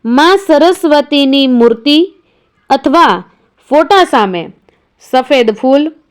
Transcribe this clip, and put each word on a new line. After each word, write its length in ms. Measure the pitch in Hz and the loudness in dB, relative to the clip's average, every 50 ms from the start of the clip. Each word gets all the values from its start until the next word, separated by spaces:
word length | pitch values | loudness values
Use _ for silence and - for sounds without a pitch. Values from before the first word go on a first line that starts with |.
| _ | _
મા 300 | 226 240 269 311 339 381 | -2 -2 0 2 2 0
સરસ્વતીની 1080 | 392 392 - 311 285 302 349 359 - - 320 294 294 285 285 294 285 277 269 269 277 269 262 | 0 0 0 0 2 2 2 0 0 -2 0 0 0 0 -2 -2 -2 0 0 0 0 0 0
મૂર્તિ 480 | 254 240 233 233 226 226 - 294 294 311 349 392 _ _ _ _ _ _ _ _ _ _ _ _ | 0 2 2 0 0 -2 -2 0 0 0 0 -2 _ _ _ _ _ _ _ _ _ _ _ _
અથવા 440 | 262 269 - 294 262 339 330 254 185 180 180 _ _ _ _ _ _ _ _ _ | -4 -2 -2 -2 0 2 2 2 0 -4 -8 _ _ _ _ _ _ _ _ _
ફોટા 340 | 254 302 320 - 403 381 359 | -2 -2 0 2 2 0 2
સામે 380 | - - 247 208 190 185 175 160 - - _ _ _ _ _ _ _ _ _ | 0 0 -2 -2 -2 -4 -8 -10 -12 -18 _ _ _ _ _ _ _ _ _
સફેદ 500 | _ - - 254 254 - 294 262 240 214 | _ -4 -4 -4 -2 0 0 0 0 0
ફૂલ 300 | 214 - - 262 269 285 302 320 311 _ _ _ | -2 -4 -2 0 0 0 0 -4 -8 _ _ _